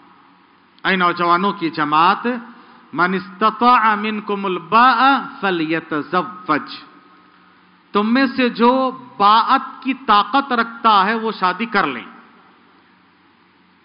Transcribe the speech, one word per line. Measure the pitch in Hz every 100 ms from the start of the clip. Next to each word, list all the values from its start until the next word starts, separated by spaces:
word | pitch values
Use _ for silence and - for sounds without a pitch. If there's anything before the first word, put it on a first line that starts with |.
| _ _ _ _ _ _ _ _ 156
ऐ | 190
नौजवानों | 175 170 175 175 196
की | 190 165
जमात, | 160 147 151 175 208 233 247 - - - - -
मन | 143 180
इस्तताअ | 190 185 - 220 220 240 247 220 208
मिनकुमुल | 214 214 202 202 196 180
बाअ | 160 214 247 233 269 269 - -
फलयतजव्वज, | 196 180 156 165 160 156 139 185 160 - - 147 - - - - _ _ _ _ _ _ _ _ _
तुम | 202 214
में | 240 262
से | 233 247
जो | 240 233 262 262 - - -
बाअत | 202 220 208 262 - -
की | 254
ताकत | 262 - 208 202 277 277
रखता | 226 233 - 226 208
है | 185
वो | 226 220
शादी | 214 185 180 233
कर | 202 160
लें।" | 120 98 - - _ _ _ _ _ _ _ _ _ _ _ _ _ _ _